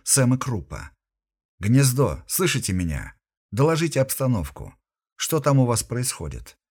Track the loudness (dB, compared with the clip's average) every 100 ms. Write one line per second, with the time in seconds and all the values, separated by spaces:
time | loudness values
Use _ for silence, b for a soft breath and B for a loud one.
0 | -2 2 4 2 -2 -6 -8 -14 -14 _
1 | _ _ _ _ _ -6 4 4 4 2
2 | 0 -2 -6 -2 0 -2 -2 -2 -2 -4
3 | -8 -18 _ _ -10 0 2 2 0 0
4 | -2 0 0 0 -4 -10 -16 -18 _ _
5 | _ -10 -2 0 2 4 4 0 -2 -4
6 | -4 -6 -8 -10 -16 -20 _